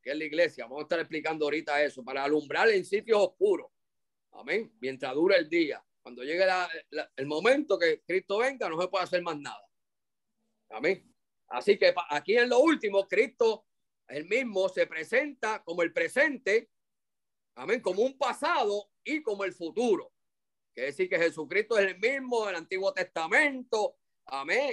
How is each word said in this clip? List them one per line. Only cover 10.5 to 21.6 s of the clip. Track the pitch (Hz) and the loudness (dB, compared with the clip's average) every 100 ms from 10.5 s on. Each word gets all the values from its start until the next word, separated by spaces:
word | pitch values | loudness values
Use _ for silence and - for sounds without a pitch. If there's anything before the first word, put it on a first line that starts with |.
| _ _ | _ _
Amén. | 110 147 190 _ _ _ _ _ | -4 -2 -2 _ _ _ _ _
Así | 123 156 208 | -4 2 4
que | 180 | 4
pa-, | 175 170 | 2 -2
aquí | 147 - 233 | -4 2 2
en | 240 | 4
lo | 240 | 6
último, | 320 277 214 196 196 | 6 4 2 0 2
Cristo, | 185 262 _ 226 214 _ _ _ _ _ | 0 0 _ 0 0 _ _ _ _ _
él | 139 165 | -10 -2
mismo | 226 247 190 190 | -2 -2 -2 0
se | 185 165 | 0 -2
presenta | 160 156 226 302 - 214 214 | -2 -2 -2 -2 -6 -6 -6
como | - 175 | -6 -2
el | 170 | -2
presente, | 170 165 247 311 254 - 220 - _ _ _ _ _ _ _ _ | 0 -2 2 2 0 0 0 0 _ _ _ _ _ _ _ _
amén, | - 143 240 | -12 -4 -2
como | - 185 | 0 0
un | 254 277 | 0 0
pasado | 254 226 302 339 214 202 - _ | -4 -2 0 0 0 -2 -6 _
y | - 311 | -6 -6
como | 269 202 | -4 -4
el | 196 | -6
futuro. | 175 165 202 240 175 - _ _ _ _ _ _ | -6 -8 -2 2 0 -2 _ _ _ _ _ _
Quiere | - 135 | -8 -8
decir | 139 185 | -2 -2
que | 180 | 2
Jesucristo | 170 160 143 180 | 0 -2 -4 -4